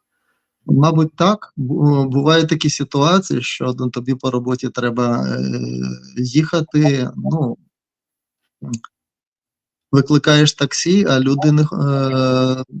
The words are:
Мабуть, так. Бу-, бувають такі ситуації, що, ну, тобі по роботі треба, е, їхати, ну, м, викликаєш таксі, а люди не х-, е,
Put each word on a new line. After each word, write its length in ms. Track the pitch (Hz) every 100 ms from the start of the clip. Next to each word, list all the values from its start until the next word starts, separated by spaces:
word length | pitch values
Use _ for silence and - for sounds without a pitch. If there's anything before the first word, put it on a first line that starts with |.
| _ _ _ _ _ _ -
Мабуть, 500 | 139 156 160 156 -
так. 380 | 175 208 - -
Бу-, 480 | 127 147 147 143 135
бувають 440 | 135 143 160 160
такі 200 | 160 151
ситуації, 720 | - 139 143 151 185 190 135
що, 340 | 123 - 127 127
ну, 100 | 127
тобі 260 | 123 123 131
по 160 | 131
роботі 380 | 123 123 127 127
треба, 560 | - 120 117 120 120 131
е, 140 | 127 65 123 123 123 127 64 131 127
їхати, 920 | 127 135 156 170 156 151 151 139 - -
ну, 420 | - 160 127 117 _ _ _ _ _ _ _ _ _ _
м, 80 | 135 117 - _ _ _ _ _ _ _ _ _ _
викликаєш 600 | 139 135 147 - 147 151
таксі, 520 | - 139 - 165 196 196
а 140 | 135
люди 320 | 131 139 151
не 140 | 151 151
х-, 120 | -
е, 840 | 143 139 135 131 131 127 127 131 127 -